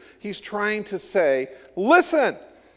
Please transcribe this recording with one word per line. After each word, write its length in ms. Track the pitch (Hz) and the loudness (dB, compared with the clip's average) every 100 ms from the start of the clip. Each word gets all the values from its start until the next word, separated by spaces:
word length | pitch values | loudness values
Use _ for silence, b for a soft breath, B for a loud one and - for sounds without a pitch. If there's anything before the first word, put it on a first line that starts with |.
| B B | B B
He's 200 | 208 190 | -12 -10
trying 460 | - 208 208 214 | -8 -4 -2 -2
to 140 | 208 196 | -6 -8
say, 500 | - 196 151 131 127 B B 175 | -2 0 2 2 -2 B B -4
"Listen, 600 | 214 349 - 311 220 - - b b | 4 4 4 2 0 -2 -14 b b